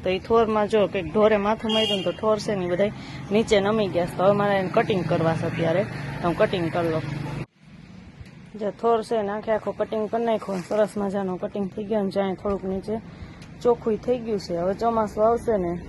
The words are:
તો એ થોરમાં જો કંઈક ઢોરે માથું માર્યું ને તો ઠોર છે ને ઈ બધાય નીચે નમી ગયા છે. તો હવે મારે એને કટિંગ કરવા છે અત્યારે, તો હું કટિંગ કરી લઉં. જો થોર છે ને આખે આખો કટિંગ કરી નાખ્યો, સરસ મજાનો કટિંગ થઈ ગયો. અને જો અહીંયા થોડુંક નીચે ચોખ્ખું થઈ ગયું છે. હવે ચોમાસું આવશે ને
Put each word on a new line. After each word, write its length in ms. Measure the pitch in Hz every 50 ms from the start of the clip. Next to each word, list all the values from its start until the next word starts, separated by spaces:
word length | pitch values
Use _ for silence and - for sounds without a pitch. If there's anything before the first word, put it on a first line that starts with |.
| -
તો 60 | 190
એ 100 | 185 190
થોરમાં 480 | - - 226 233 233 214 220 214 208 196 220
જો 60 | 220 202 175
કંઈક 200 | - 202 180 156 151
ઢોરે 240 | 214 208 220 214 208
માથું 360 | 202 202 220 220 - 226 214
માર્યું 260 | 220 220 214 208 196
ને 60 | 180 175
તો 60 | 175 -
ઠોર 180 | - 220 214 208 208
છે 100 | - 214
ને 80 | 196 180
ઈ 60 | 175 180
બધાય 200 | 170 - - - - - - - - - -
નીચે 260 | 196 214 226 220 220 202
નમી 300 | 190 196 214 220 214 190 165
ગયા 160 | 170 175 175
છે. 60 | - -
તો 60 | 180
હવે 120 | 196 208 202
મારે 160 | 202 202 202 196
એને 100 | 190 180 -
કટિંગ 280 | 226 233 - 226 190 - 165
કરવા 280 | 175 170 165 165 165 160
છે 60 | 170 165
અત્યારે, 360 | 160 160 165 165 165 175 214 220 - - - - - -
તો 60 | - 175
હું 80 | 165
કટિંગ 320 | 170 208 - - 190 170 165 151
કરી 180 | 180 170 165 160
લઉં. 120 | 160 156 151 147 147 143 143 127 - - _ _ _ _ - - - - - - - - - - - - - - - - - - 214
જો 100 | 220 208 185 -
થોર 180 | - 233 233 226 220 -
છે 160 | 240 226 208
ને 80 | 196 202
આખે 180 | 214 208 214 220
આખો 180 | 208 - - 190
કટિંગ 320 | - 214 202 - 220 214 202
કરી 140 | 202 233 233 233
નાખ્યો, 340 | 226 208 - - 196 190 165 -
સરસ 260 | 208 208 214 196 - 208
મજાનો 400 | 202 196 185 202 196 185 180 175
કટિંગ 300 | - 202 196 214 202 185 -
થઈ 140 | - 214 190
ગયો. 120 | 220 214
અને 100 | 202 196
જો 100 | 180 196
અહીંયા 200 | 196 196 185 175
થોડુંક 220 | - 208 202 185 -
નીચે 320 | 190 190 196 180 208 214 226 - - - - - - - - - - - - -
ચોખ્ખું 340 | 247 240 240 - 233 220 202 -
થઈ 140 | - 247 254 226
ગયું 160 | 220 220 202 -
છે. 80 | - 175 170
હવે 120 | 170 185 196
ચોમાસું 480 | 175 214 233 233 226 220 202 - - 214
આવશે 320 | 220 233 233 233 - 220 202 180
ને 80 | 170 175 175 165